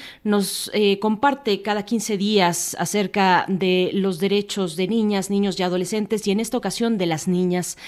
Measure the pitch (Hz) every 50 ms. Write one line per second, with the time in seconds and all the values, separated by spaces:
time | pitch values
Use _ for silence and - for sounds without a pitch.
0 | - - - - - 214 208 208 196 202 - - - - - 208 208 202 196 196
1 | - 214 220 208 285 285 269 277 - 220 202 190 196 214 208 208 202 - 240 220
2 | 202 - 214 190 202 208 214 202 180 175 170 - - - - - 170 - - 208
3 | 202 190 - 208 190 185 180 165 - - 196 175 190 185 185 185 180 175 - 196
4 | 190 196 185 151 196 196 196 208 202 202 - 202 190 175 156 165 185 175 220 233
5 | 214 208 208 196 185 - 202 202 202 202 170 180 180 180 180 180 180 170 214 214
6 | 214 202 220 208 - 202 190 214 226 - - 240 - 196 - - 233 233 233 202
7 | 185 170 165 151 - 185 180 180 185 180 180 180 175 - - - -